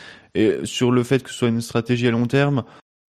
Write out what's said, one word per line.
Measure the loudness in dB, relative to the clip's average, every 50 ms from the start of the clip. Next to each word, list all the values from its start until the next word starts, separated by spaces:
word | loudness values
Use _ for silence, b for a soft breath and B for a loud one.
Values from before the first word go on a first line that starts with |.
| B B B B B B B
Et | 0 2 2 2 0 -4
sur | -6 -4 0 2 2
le | 4 2 2
fait | 2 0 -2
que | -2 -4
ce | -6
soit | -2 -2 0
une | 0 -2
stratégie | -4 -4 -4 -4 -2 0 0 0 0
à | 0
long | 0 0 0
terme, | 0 0 0 2 2 0 -2 -4 B B B B _ _ _ _